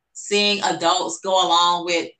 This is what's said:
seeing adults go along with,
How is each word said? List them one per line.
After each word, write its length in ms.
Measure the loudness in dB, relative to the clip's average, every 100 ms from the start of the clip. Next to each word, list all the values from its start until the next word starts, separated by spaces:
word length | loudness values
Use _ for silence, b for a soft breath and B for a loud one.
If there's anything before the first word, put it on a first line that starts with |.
| _
seeing 500 | -20 -2 0 2 0
adults 580 | -2 0 0 0 -2 -6
go 240 | 0 0 2
along 400 | 2 2 0 -2
with, 240 | -2 -4